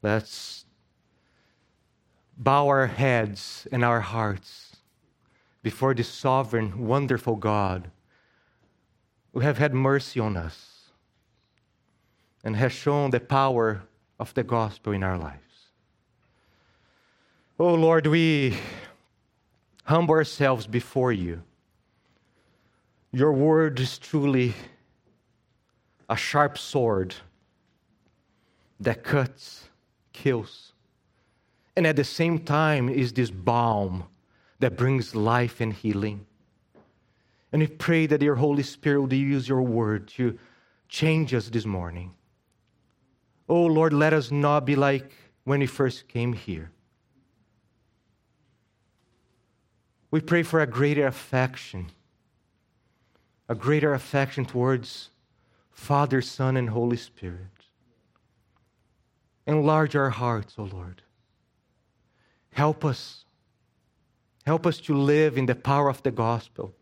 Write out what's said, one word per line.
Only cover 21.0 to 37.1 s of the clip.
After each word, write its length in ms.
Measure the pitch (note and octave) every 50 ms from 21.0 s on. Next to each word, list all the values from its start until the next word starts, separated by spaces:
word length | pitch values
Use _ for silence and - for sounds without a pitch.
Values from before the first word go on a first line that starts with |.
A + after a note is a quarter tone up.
| B2+ B2+ A#2
you. 300 | F#2+ F2 F2 E2+ E2 E2+ _ _ _ _ _ _ _ _ _ _ _ _ _ _ _ _ _ _ _ _ _ _ _ _ _ _ _ _ _ _ _ _ _
Your 220 | - B2+ C3+ D#3 D3
word 460 | C3 C#3+ D#3 D#3 D#3+ D#3+ D#3 C3+ B2+
is 180 | C3 B2+ -
truly 580 | - - - - D3+ C#3 C#3+ C3+ C3 B2 B2 A2+ - - - - _ _ _ _ _ _ _ _ _ _ _ _ _ _ _ _ _ _ _ _ _ _ _ _ _ _ -
a 40 | A2+
sharp 420 | - - - - C#3+ D3 C#3+ C#3+
sword 560 | - - - - D3 B2 A2+ G#2 F#2+ F#2+ F#2 - - - - _ _ _ _ _ _ _ _ _ _ _ _ _ _ _ _ _ _ _ _ _ _ _ _ _ _ _ _ _ _
that 240 | G2+ A#2+ A2+ - -
cuts, 680 | - - C#3+ C3 B2+ - _ - - - - - - _ _ _ _ _ _ _ _
kills, 600 | _ - - C#3 B2+ A#2 G#2 - - - - - _ _ _ _ _ _ _ _ _ _ _ _ _ _ _ _ _ _ _ _ _
and 100 | F#3 E3+
at 100 | D#3+ D3+
the 60 | C#3+ C#3
same 360 | - - - E3 E3 E3+ D#3+
time 500 | E3 - C#3+ D3+ D#3+ D#3 D3+ C#3 B2 B2
is 240 | C3+ C#3+ C3 B2 A2
this 160 | B2+ B2 A2+
balm 760 | F#2 F#2+ F2+ B2 A#2+ A#2+ A#2+ A#2 A2 G#2 G2+ F#2 F2+ F#2 E2+ - _ _ _ _ _ _ _ _ _ _
that 160 | C3+ B2 G2+
brings 380 | - B2 C3 C#3 C3 A2 - -
life 480 | A2 G#2 A2+ A#2 B2 B2 A2+ - -
and 100 | A#2+ A2+
healing. 540 | G#2 - - A2 G2+ G2 G2+ A2 G#2 G2+ G2+ _ _ _ _ _ _ _ _ _ _ - _ _ _ _ _ _